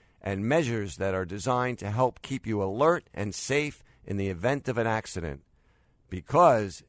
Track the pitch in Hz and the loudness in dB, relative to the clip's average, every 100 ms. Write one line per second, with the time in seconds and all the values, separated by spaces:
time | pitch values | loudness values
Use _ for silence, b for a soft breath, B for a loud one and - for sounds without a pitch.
0 | _ _ - 98 107 156 135 113 101 - | _ _ -6 -2 2 2 2 -2 -4 -4
1 | 98 92 90 101 127 123 123 120 101 107 | -2 -2 -4 -4 -2 0 0 -4 -4 2
2 | 127 - - 135 107 104 95 107 151 175 | 0 0 -8 -8 -4 -2 0 2 4 4
3 | - - 104 - - 143 147 - - _ | 0 -8 -6 -4 -2 0 -2 -6 -18 _
4 | - 101 98 87 117 139 131 120 113 110 | -6 -4 -2 0 0 0 -2 0 0 0
5 | - 95 82 69 _ _ _ _ _ _ | -4 -6 -6 -8 _ _ _ _ _ _
6 | - 90 - 147 175 117 101 - | -12 -12 -2 6 6 6 2 -8